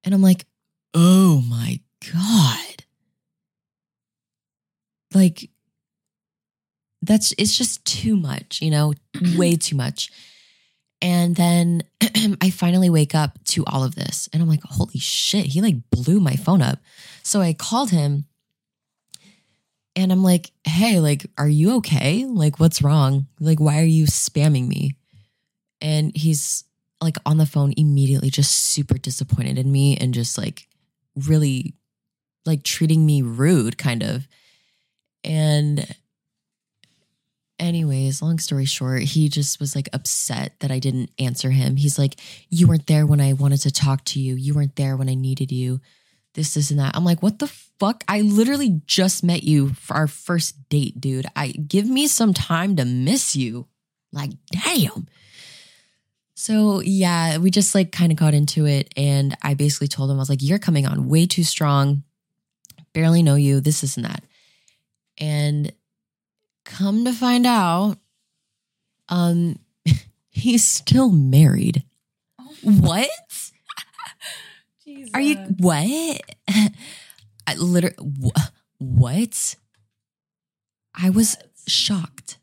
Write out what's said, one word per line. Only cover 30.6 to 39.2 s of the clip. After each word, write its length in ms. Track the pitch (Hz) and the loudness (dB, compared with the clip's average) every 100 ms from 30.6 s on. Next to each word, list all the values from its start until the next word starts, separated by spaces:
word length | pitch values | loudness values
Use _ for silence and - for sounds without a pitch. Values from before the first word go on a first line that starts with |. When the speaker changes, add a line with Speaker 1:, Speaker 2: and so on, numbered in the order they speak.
| _ _ _ _ _ - | _ _ _ _ _ -10
Speaker 1:
really, 580 | 139 156 147 131 - - _ _ _ _ _ _ - | 0 0 2 -2 -8 -14 _ _ _ _ _ _ -4
like, 160 | 151 | -4
treating 420 | - - 160 160 | -4 -2 2 4
me 180 | 156 143 | 4 2
rude, 540 | 123 117 147 175 110 - | 0 0 2 4 0 -4
kind 280 | 127 117 | -4 -4
of. 240 | 107 123 135 _ _ _ _ _ _ _ _ _ | -4 -6 -10 _ _ _ _ _ _ _ _ _
And 600 | 156 156 156 151 147 147 - - _ _ _ _ _ _ _ _ _ _ _ _ _ _ _ - | -6 -2 0 0 0 -4 -6 -16 _ _ _ _ _ _ _ _ _ _ _ _ _ _ _ -6
anyways, 640 | 170 170 156 135 135 135 | -4 -2 -2 -2 -2 -2
long 160 | 156 165 | -2 -4
story 260 | - 139 | -2 -4
short, 380 | 135 - 127 131 | -4 -4 -4 -2
he 260 | 143 156 | -2 0